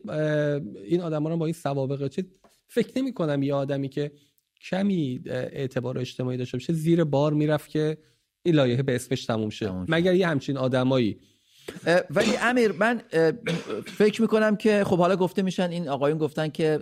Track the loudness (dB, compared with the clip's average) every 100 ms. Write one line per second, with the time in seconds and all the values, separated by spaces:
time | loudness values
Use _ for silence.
0 | -6 -4 0 0 0 -2 -6 -12 -4 -2
1 | -2 -2 -2 -2 -2 -4 -4 -2 -4 -4
2 | -6 -6 -10 _ _ _ _ -2 -2 -4
3 | -4 -2 -2 0 0 0 -2 -4 -4 -4
4 | -6 -8 _ _ _ _ -6 -2 0 0
5 | -2 -4 -6 -6 -6 -6 -6 -4 -4 -4
6 | -6 -4 -4 -4 -4 -6 -2 0 2 4
7 | 4 2 2 2 2 0 -2 -2 -2 -4
8 | _ _ _ _ 2 4 4 2 0 -2
9 | -2 -4 -2 -2 -2 -4 -6 -4 0 2
10 | 4 4 2 0 -2 -2 0 2 2 2
11 | 2 -2 _ _ _ _ -16 -4 2 2
12 | 2 0 2 2 2 2 2 2 0 0
13 | -2 2 2 2 -4 -4 -4 -8 -6 2
14 | 2 2 2 4 2 2 2 2 2 4
15 | 4 2 0 0 -2 0 -2 -2 -4 0
16 | 0 0 -2 -2 -4 0 0 0